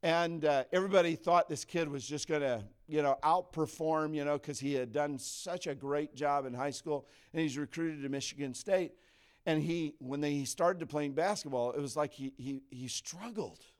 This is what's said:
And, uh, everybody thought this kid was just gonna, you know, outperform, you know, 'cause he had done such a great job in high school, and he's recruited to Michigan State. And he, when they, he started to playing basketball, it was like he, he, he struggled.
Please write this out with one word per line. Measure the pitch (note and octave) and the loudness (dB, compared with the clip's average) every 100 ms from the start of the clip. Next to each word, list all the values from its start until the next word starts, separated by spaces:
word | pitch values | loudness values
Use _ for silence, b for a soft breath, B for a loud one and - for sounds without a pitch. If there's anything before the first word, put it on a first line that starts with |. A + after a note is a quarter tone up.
And, | E3+ E3 E3+ E3 D3+ | 4 4 2 2 4
uh, | C#3 B2+ | 4 4
everybody | F3+ G3 F#3+ E3+ D#3+ | 2 4 6 6 2
thought | F3 F3 - | 6 6 6
this | D3 | -2
kid | - E3+ D#3 | -4 -2 -2
was | C#3+ A#2+ | -4 -4
just | D3 - | -6 0
gonna, | D#3 C#3 A#2 G#2 - - | 0 2 -2 -4 -16 -2
you | D3+ | 2
know, | C#3+ C3+ | 4 4
outperform, | D3+ F3 - D#3+ D#3 - D#3+ D#3 D#3 D#3 | 4 2 2 -2 -4 -2 0 2 0 -2
you | C#3+ | 0
know, | C#3+ | -2
'cause | - C3+ | -2 -6
he | C3+ | -2
had | C#3 B2 | 0 0
done | C#3+ D3 C3+ | -2 -2 -2
such | - - - F3 E3+ | -8 -10 -8 -6 -6
a | C#3 | -6
great | C#3 D3 D3 B2+ | -2 -2 -2 -2
job | D3 C#3+ C3+ | 0 0 0
in | B2 | -2
high | C#3 | -4
school, | C3 E3 C#3+ - B B | -4 -4 -4 -6 B B
and | D#3+ | -2
he's | D#3+ C3+ | -2 -2
recruited | C#3+ E3 E3 D3+ | -6 -2 -4 -2
to | C#3 | -4
Michigan | C#3 C3+ - C#3 B2 | -4 -4 -6 -6 -6
State. | - F#3+ F3 - b b b b - | 0 2 0 -8 b b b b 0
And | D#3 | 0
he, | D3+ E3+ D#3 - | 2 0 -2 -6
when | B2+ C#3+ | -8 -2
they, | D3 | 0
he | C#3+ C3 | 0 -2
started | - E3+ F#3 | 2 2 2
to | D#3 | -2
playing | D3+ D3 | -2 0
basketball, | C#3 F3+ G#3 D3+ B2+ A#2+ | 0 0 0 -2 0 0
it | C#3 | 0
was | C#3+ D#3 | -4 -2
like | D3 | -2
he, | - C3+ - | -4 -10 -8
he, | B2+ C3+ C3+ | -8 -8 -10
he | B2+ B2+ | -10 -6
struggled. | - - E3+ A3+ A3 B2+ D#2+ - _ | -6 -8 -12 -10 -6 -8 -10 -20 _